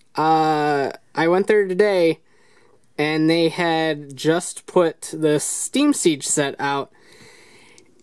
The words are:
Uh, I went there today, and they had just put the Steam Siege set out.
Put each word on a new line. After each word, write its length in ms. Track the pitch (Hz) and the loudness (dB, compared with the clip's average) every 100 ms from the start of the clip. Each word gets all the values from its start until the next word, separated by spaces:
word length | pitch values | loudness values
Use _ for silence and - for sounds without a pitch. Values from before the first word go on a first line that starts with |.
| _ - | _ -2
Uh, 760 | 156 160 156 151 147 143 131 - _ | 2 2 2 0 0 0 -2 -6 _
I 140 | - 165 | -2 2
went 200 | 180 196 | 2 2
there 200 | 214 196 | 2 2
today, 520 | 180 208 190 165 156 _ _ _ _ _ _ _ - | 2 2 4 2 0 _ _ _ _ _ _ _ -4
and 320 | 151 156 156 | -2 0 2
they 200 | 165 165 | 2 0
had 680 | 160 170 160 160 151 143 135 | 0 0 0 0 -4 -8 -6
just 500 | 151 170 - - - | -2 0 -2 -12 -4
put 480 | 185 170 - - | 0 2 0 -10
the 260 | 160 156 151 | -4 0 0
Steam 540 | - - - 254 294 | -2 -6 -4 0 0
Siege 320 | 277 175 143 - | 2 0 -2 -2
set 300 | - 139 - | -2 -2 -4
out. 340 | 139 139 139 _ - - - - - - - - _ _ | -4 -4 -6 _ -20 -20 -20 -20 -20 -20 -20 -20 _ _